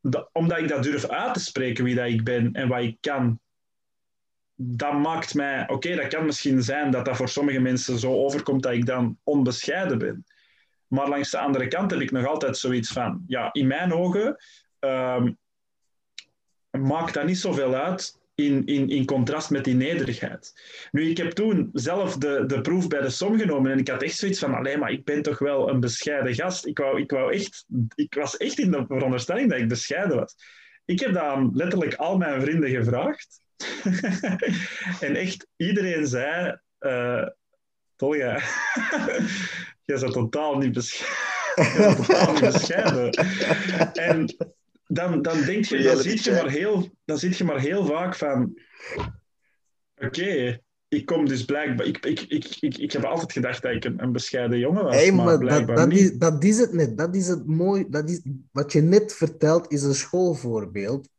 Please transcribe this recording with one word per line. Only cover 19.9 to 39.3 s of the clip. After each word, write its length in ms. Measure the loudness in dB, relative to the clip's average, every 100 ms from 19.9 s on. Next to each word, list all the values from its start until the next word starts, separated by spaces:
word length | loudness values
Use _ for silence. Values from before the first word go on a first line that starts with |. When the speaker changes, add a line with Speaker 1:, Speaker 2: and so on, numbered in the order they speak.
| -2 -4 -4 -8 -10 -18 -20 -20 -20 -6
Speaker 1:
Nu, 200 | -2 0
ik 60 | 0
heb 140 | -2
toen 400 | 0 2 2 0
zelf 440 | -4 -4 -2 -2 -2
de, 280 | -2 0 0
de 140 | -2
proef 280 | 0 -2 0
bij 120 | -2
de 100 | -2
som 280 | -2 0 2
genomen 340 | 2 2 2
en 60 | 2
ik 100 | 0
had 140 | -2
echt 140 | -4 -4
zoiets 220 | -4 -2
van, 160 | -2
"Allee, 240 | -2 -2 -2
maar 120 | -2
ik 140 | -4
ben 180 | -4 -2
toch 160 | -2 -2
wel 300 | 0 0 2
een 120 | 2
bescheiden 540 | 0 -2 -4 -2 -2
gast." 320 | -2 -4 -4 -6
Ik 120 | -4
wou, 220 | 0 0
ik 100 | 0
wou 220 | 0 0
echt, 320 | 0 -4 -12 -6 -4 -4
ik 200 | -2 -4
was 220 | -2 -4 -4
echt 220 | -4 0
in 120 | 0
de 140 | 0 0
veronderstelling 640 | -2 0 -2 -2 0 2
dat 80 | 2
ik 100 | 0
bescheiden 480 | -2 -4 -4 0 2
was. 180 | 0 -2 -20 -20 -20 -20
Ik 160 | -2 0
heb 120 | 2
dat 100 | 2
aan 280 | 2 2 2
letterlijk 420 | 2 0 0 0
al 220 | 0 0 2
mijn 240 | 2 0
vrienden 300 | 0 2 2
gevraagd. 720 | 2 2 0 0 -4 -12 -20 _ _
<laughs> 1400 | -12 -6 -2 0 0 -2 -2 -2 -2 -2 -4 -8 -8 -6
En 160 | -4 -2
echt 300 | -4 -8 -14 _
iedereen 500 | 0 0 0 -2 -2
zei, 520 | -2 -2 -2 -4 -6 _ _
eh, 480 | -4 -2 -2 -2 -4 -8 _ _ _ _ _ _
"Tolga, 440 | -2 0 -2 -2 -4 -4 -4 -2 -2 -2 -2
<laughs> 720 | -2 -2